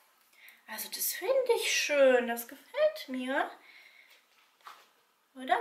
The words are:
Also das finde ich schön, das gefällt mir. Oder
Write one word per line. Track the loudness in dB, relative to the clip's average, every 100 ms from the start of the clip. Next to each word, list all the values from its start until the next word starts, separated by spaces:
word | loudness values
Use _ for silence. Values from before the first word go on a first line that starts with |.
| _ _ _ _ -20 -20 -14
Also | -12 -10
das | -6 -4
finde | -4 0 2 2 0
ich | 0
schön, | -2 2 4 6 6 2
das | -4 -8
gefällt | -16 -8 0 0 0 -8
mir. | -8 -4 -2 -2 -6 -20 -20 -20 -20 -20 -20 _ _ _ _ -20 -20 _ _ _ _ _ -8
Oder | 0 0